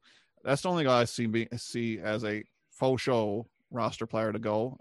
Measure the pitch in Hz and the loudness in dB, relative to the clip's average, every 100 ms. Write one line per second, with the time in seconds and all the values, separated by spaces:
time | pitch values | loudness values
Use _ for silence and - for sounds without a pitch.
0 | _ _ _ _ - 143 185 175 143 123 | _ _ _ _ -2 0 0 0 4 4
1 | 117 - 113 113 113 120 - 120 117 110 | 4 0 -2 0 -2 -6 -8 -4 -4 -4
2 | 101 107 110 107 - _ _ - 131 131 | -4 -2 -2 -6 -8 _ _ -2 2 2
3 | - 120 107 101 117 _ _ 123 110 - | 2 2 2 -2 -6 _ _ -4 -2 -2
4 | 113 113 110 107 110 107 123 135 | -4 0 0 -2 0 0 0 -4